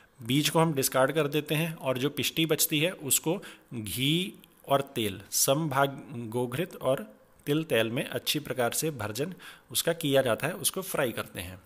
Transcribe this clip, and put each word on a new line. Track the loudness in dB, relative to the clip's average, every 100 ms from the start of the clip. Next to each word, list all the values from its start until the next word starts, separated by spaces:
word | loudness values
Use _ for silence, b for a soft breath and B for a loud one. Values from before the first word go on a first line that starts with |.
| B -14
बीज | 0 2 4
को | 4
हम | 4
डिस्कार्ड | 2 2 4 4
कर | 4 0
देते | 0 0
हैं | -2 -2
और | -2 -2 0
जो | 0
पिष्टी | 0 -2 0 0
बचती | 2 2 2
है, | 0
उसको | -2 0 0 2 -2 B B B
घी | -10 -6 -2 2 2 -2 -10 -20 _ 0
और | 2
तेल, | 2 -2 -2 -4 -4
समभाग | 0 2 2 2 2 2 0 -10
गोघृत | -10 -4 -2 -2 -2 -6 -2
और | 0 0 -2 -16 -20 _ -2
तिल | -2
तेल | 2 2 2
में | 0 -2
अच्छी | -4 -2 -2
प्रकार | -2 0 0
से | 0 -2
भर्जन | -4 -6 -2 -4 -6 B B B
उसका | -2 0
किया | 0 4 4
जाता | 4 2 0
है, |
उसको | -2 -2 -2
फ्राई | -4 0 0
करते | -2 -8 -8
हैं। | -10 -12